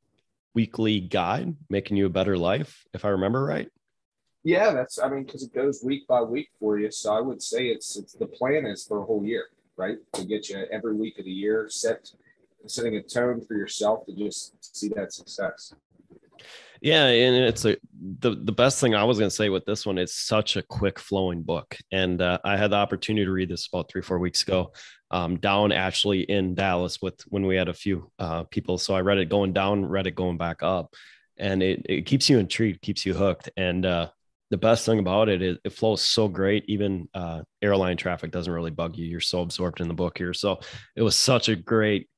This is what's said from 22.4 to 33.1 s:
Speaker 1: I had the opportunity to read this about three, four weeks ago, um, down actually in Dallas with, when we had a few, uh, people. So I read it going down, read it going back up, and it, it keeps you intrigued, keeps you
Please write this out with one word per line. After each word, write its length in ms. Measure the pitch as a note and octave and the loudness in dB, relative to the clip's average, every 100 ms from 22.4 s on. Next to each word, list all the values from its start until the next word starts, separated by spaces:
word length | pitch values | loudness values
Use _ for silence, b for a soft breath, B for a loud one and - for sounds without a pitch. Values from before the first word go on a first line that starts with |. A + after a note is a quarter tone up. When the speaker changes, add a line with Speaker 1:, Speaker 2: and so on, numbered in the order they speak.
Speaker 1:
I 140 | - G2+ | 0 2
had 160 | G#2 | 4
the 60 | G2+ | 2
opportunity 460 | G2+ F#2+ - A2 | 2 -2 -2 0
to 60 | F#2+ | 0
read 180 | F#2 F2+ | 0 -2
this 200 | F2 - | -4 -6
about 240 | F2+ - | -6 -4
three, 100 | F#2 | -8
four 160 | - F2+ | -4 -2
weeks 240 | F2+ - | 0 -2
ago, 300 | - F#2 E2+ B B B _ | 0 0 -2 B B B _
um, 240 | F2+ E2+ F2+ | -2 -2 0
down 340 | G2+ G2+ G#2 | 2 4 4
actually 520 | F#2 F#2+ - G#2 F#2+ | 2 0 0 2 0
in 340 | - G2+ F#2 F2+ | 2 0 0 0
Dallas 440 | G2 F2 F2+ - | 0 0 -2 -4
with, 200 | F#2 - - | -8 -10 -6
when 180 | G2+ F#2+ | -2 0
we 80 | |
had 140 | F#2 F2+ | 2 0
a 60 | |
few, 360 | E2+ G2+ F2+ - - | -2 -4 -4 -6 -8
uh, 240 | F2 E2 | -6 -6
people. 340 | E2+ F2 - F2+ | -4 -4 -2 -2
So 160 | - | 0
I 100 | F#2+ | 2
read 160 | F#2+ G2 | 4 2
it 100 | E2+ | 2
going 240 | G2+ G2 | 2 2
down, 340 | G2 F#2+ G2+ F2 | 2 2 2 0
read 220 | F#2+ F#2 | 0 -2
it 80 | E2+ | -2
going 200 | F#2 E2+ | -2 -2
back 280 | E2+ E2 | -4 -2
up, 320 | E2 F#2 D#2+ B B B B - | 0 0 -4 B B B B -6
and 260 | G2 F#2+ | -2 2
it, 240 | F#2+ - - | 2 0 -2
it 180 | G2 - | -2 2
keeps 220 | C3+ - | 2 6
you 120 | B2+ | 6
intrigued, 420 | F#2 - A2+ F2 | 4 0 0 -2
keeps 240 | - G2 | -6 -4
you 80 | F#2+ | -2